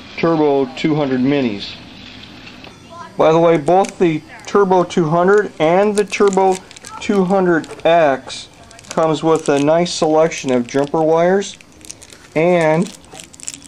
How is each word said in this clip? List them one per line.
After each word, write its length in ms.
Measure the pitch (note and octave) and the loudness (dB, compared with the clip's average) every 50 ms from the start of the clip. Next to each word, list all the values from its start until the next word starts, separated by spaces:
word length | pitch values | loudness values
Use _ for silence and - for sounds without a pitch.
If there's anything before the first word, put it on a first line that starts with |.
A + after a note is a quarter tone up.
| - - - | -20 -18 -6
Turbo 500 | - F3 E3 E3 D3+ D3+ D3 C#3 C#3 C3+ B2+ - | -2 0 0 2 2 2 2 2 2 0 -2 -4
two 220 | - - D#3+ D3 | -4 -2 -2 0
hundred 240 | D3+ D3 C3 C3 B2+ | 0 -2 -2 0 0
Minis. 560 | B2+ C#3 C#3+ C#3+ B2+ A2+ G2+ G2+ - - - - - - - - - - - - - - - - - - - - - - - - - - - - - - - | 0 2 2 0 0 -2 -4 -6 -10 -14 -16 -18 -20 -20 -20 -20 -20 -20 -20 -20 -20 -20 -20 -20 -20 -20 -20 -20 -20 -20 -20 -20 -20 -20 -18 -18 -18 -8 -2
By 140 | - D3 D#3 | 0 2 2
the 80 | E3 E3 | 4 4
way, 200 | E3+ E3+ E3 D#3+ | 4 4 2 2
both 400 | C#3 D#3+ F3+ F#3+ G3 - - - | 2 2 2 2 0 0 -2 -2
the 220 | F#3 E3 D#3 D3+ - - - - - | 0 0 0 -2 -6 -12 -18 -18 -8
Turbo 360 | - - G3+ G3+ F#3 F#3 F3+ | -2 0 0 2 4 2 2
two 260 | F3 - - F#3+ E3 D3+ | 0 0 0 -2 0 0
hundred 440 | E3 F3 F3+ F#3+ G3+ G#3+ G3+ - - - | 0 2 2 4 4 2 2 -2 -4 -2
and 340 | D#3 D#3+ F3 F#3+ G#3 G#3+ G3+ | 0 2 2 2 2 2 0
the 100 | G#3 G3+ | -2 -2
Turbo 520 | - - - G#3 G3+ F#3+ F#3+ F#3+ F#3+ F#3 - - - - - - - - - | -2 -2 0 0 2 2 2 2 0 0 -2 -8 -16 -20 -20 -20 -18 -16 -8
two 240 | - - G#3 G3 F#3 | -4 -2 0 0 0
hundred 640 | F3 G3 F#3+ F#3 F3 E3+ D3+ D3+ - - - - | 0 0 0 2 2 0 0 -2 -6 -8 -2 0
X 600 | D#3+ E3+ E3+ D#3 C#3+ C3 C3 - - - - - - - - - - - - - - | 2 4 4 4 2 0 -2 -6 -12 -16 -16 -16 -18 -20 -20 -20 -20 -20 -20 -20 -8
comes 340 | - E3 D#3+ D#3+ D3+ C#3 | -2 -2 0 0 0 0
with 260 | D#3 D#3+ D#3+ D3+ D#3 D3+ | 0 0 0 2 0 0
a 120 | C#3+ C#3+ | 0 2
nice 320 | C#3+ D3+ D#3+ E3+ F3 F3 | 2 2 2 2 0 -2
selection 580 | - - F3 D#3 D#3 D#3 D#3+ D#3+ - - - C3 | -2 -2 0 2 2 2 2 0 -2 -4 -4 -2
of 160 | B2+ B2 A#2 | -2 -2 -2
jumper 360 | - - C3+ C#3+ C#3+ - D#3+ | -2 -2 -2 -2 -2 -2 0
wires 540 | D#3+ D#3 D#3+ E3 F3 F3+ F#3+ G3+ G3 - - - - - - - - - - - - - - - - - - | 0 2 2 2 2 2 0 0 -2 -6 -12 -20 -20 -20 -20 -20 -20 -20 -20 -20 -20 -20 -20 -20 -16 -6 -2
and 520 | D3+ E3 F3+ F3+ E3+ D#3+ D#3 D#3 E3 G#3 - - - - - - - - - - - - - - - - | 0 2 2 2 2 2 2 2 0 -2 -4 -8 -16 -20 -20 -20 -20 -20 -20 -20 -18 -16 -16 -16 -16 -18